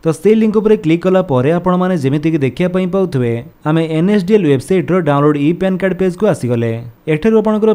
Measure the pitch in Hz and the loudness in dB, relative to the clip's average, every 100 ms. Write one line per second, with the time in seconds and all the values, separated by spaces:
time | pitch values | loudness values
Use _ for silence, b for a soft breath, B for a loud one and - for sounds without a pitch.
0 | 165 151 202 226 220 208 208 214 156 170 | -4 -2 2 2 2 0 2 0 2 0
1 | 190 190 180 127 131 170 180 180 185 185 | 2 0 0 0 2 0 0 0 0 0
2 | 135 147 156 160 135 - 180 185 185 190 | 0 0 0 0 -2 -2 -2 -2 -2 -2
3 | 185 135 120 117 131 _ 151 160 165 156 | -2 -2 -2 -4 -8 _ -2 0 0 0
4 | 180 208 175 220 156 135 - 185 135 180 | 0 0 2 2 2 0 2 -2 0 0
5 | 156 143 147 147 143 175 190 185 190 180 | 0 2 2 2 0 0 -2 -2 -2 -2
6 | 190 180 214 160 120 120 117 113 120 - | -2 0 -2 0 -2 -2 -2 -6 -10 -14
7 | - 151 220 220 214 214 214 | -4 -2 2 2 2 0 0